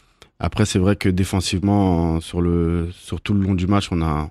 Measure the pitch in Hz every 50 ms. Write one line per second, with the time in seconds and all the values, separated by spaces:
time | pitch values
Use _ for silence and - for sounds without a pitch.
0 | _ _ _ _ - _ _ _ - 87 - - 107 - - 104 90 98 104 98
1 | - 101 90 90 95 - - 95 85 - - 90 87 101 101 101 98 92 90 82
2 | 85 85 80 82 80 - - 87 87 87 85 85 85 82 85 85 85 85 90 -
3 | - - - 85 - - 104 101 98 95 98 90 90 92 101 101 98 - 95 85
4 | 82 80 76 76 76 76